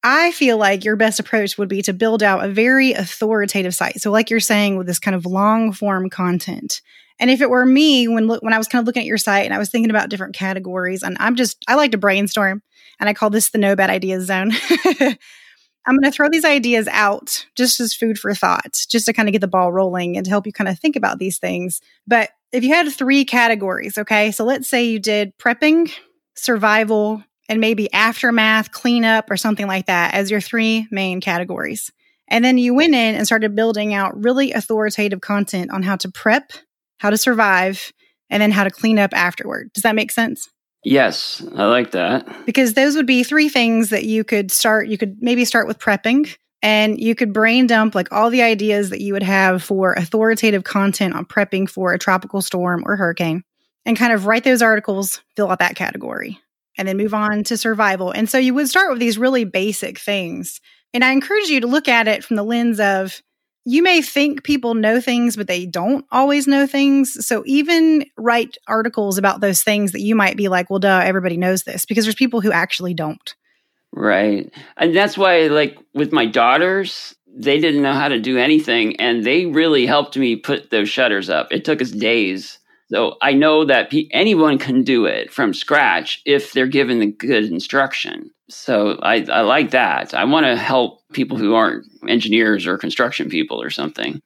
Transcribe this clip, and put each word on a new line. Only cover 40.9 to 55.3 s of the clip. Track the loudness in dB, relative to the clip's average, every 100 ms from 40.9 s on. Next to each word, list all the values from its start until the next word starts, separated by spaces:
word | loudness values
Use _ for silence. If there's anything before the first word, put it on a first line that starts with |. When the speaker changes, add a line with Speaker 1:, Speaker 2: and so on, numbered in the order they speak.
| 2 2 0 -8 -10 -12 -2
Speaker 2:
I | 2
like | 2 0
that. | -2 -2 -2 -6 -12 -4
Speaker 1:
Because | 0 0
those | 2 0 0
would | 0
be | 0
three | 2 2 2
things | 2 2 2 0
that | -2
you | -2 -2
could | 0 -2 0
start. | 0 2 2 0
You | -4
could | -4 -4
maybe | -2 0
start | 2 0 -2
with | -4
prepping, | -2 0 2 2 0 -6 _ _
and | 0 2 2 0
you | -2
could | 0 0
brain | 2 2 4 4
dump, | 4 2
like, | 0 -2
all | 0 2
the | 4
ideas | 2 2 0 0 0
that | -4
you | -4
would | -2
have | 0 4 4 2
for | -2 0 2
authoritative | 0 -2 0 2 2 2 2
content | 0 0 0 0 -2
on | -2 -4
prepping | -2 -2 -2 -4
for | -2 -2
a | -2
tropical | 0 -2 -2 -6
storm | -4 -4 -2 -2 -2
or | -2
hurricane, | -2 -2 -2 -4 -8 _ _ _
and | -4 0
kind | 0
of | 0 0
write | 0
those | 2 4
articles, | 4 2 0 -4 -4 -8 _